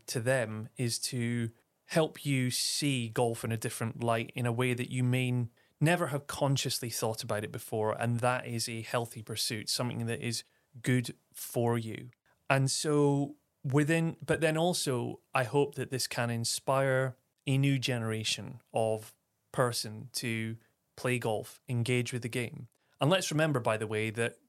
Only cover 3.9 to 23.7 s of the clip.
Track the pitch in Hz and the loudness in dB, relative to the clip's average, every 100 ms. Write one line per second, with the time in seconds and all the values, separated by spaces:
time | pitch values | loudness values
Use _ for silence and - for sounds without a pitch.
3.9 | - 117 113 113 - 120 117 127 123 123 | -2 0 0 -2 -2 -2 0 0 0 -2
4.9 | 127 127 127 127 123 117 _ _ - 147 | 0 2 2 2 0 -2 _ _ 2 4
5.9 | 175 156 139 - - 139 139 131 - 120 | 4 2 -2 -4 -2 2 2 0 -2 -4
6.9 | - 113 110 117 104 107 120 - 113 107 | -2 -2 -2 -4 -4 -4 -8 -4 0 0
7.9 | - 117 120 123 123 120 117 117 113 110 | 0 0 2 2 0 -2 -4 -4 -6 -2
8.9 | 123 117 117 104 107 - 110 - - 120 | -2 -2 -8 -8 -4 -2 -2 -2 -2 -2
9.9 | 113 117 117 120 117 - _ _ 120 139 | -2 -4 -4 -4 -6 -8 _ _ -6 2
10.9 | 127 120 - _ - - 123 117 117 110 | 2 2 -10 _ -14 -4 0 2 2 -2
11.9 | 104 123 _ _ _ - 135 135 - 160 | -10 -12 _ _ _ 2 4 4 2 2
12.9 | 147 143 143 143 - _ _ 139 143 147 | 6 6 4 0 -6 _ _ 2 2 4
13.9 | 165 165 - 143 151 160 160 175 170 151 | 4 2 -2 -2 2 2 2 2 2 0
14.9 | 123 120 - _ 131 113 143 139 135 123 | 0 -2 -6 _ -2 2 2 2 -2 -4
15.9 | 131 - - 120 117 117 - - 135 139 | -4 -4 -2 -2 0 -2 -2 0 2 4
16.9 | 131 131 - _ _ - 135 139 135 127 | 2 0 -4 _ _ 0 4 4 2 0
17.9 | 120 113 110 107 - 101 117 _ 120 110 | 0 0 -2 -2 -4 -6 -14 _ 0 0
18.9 | 110 107 _ _ _ - - 123 117 117 | 0 -6 _ _ _ -8 0 2 0 -6
19.9 | 107 120 - 123 113 113 113 _ _ _ | -10 -10 -6 -4 -2 -4 -8 _ _ _
20.9 | - 127 123 117 107 - - - 120 117 | -4 0 0 0 -2 -4 -14 -4 -2 2
21.9 | 123 123 123 117 123 120 139 123 _ _ | 2 0 -4 -4 -4 -6 -10 -16 _ _
22.9 | - 143 185 185 151 156 131 113 | 0 4 4 2 2 2 2 2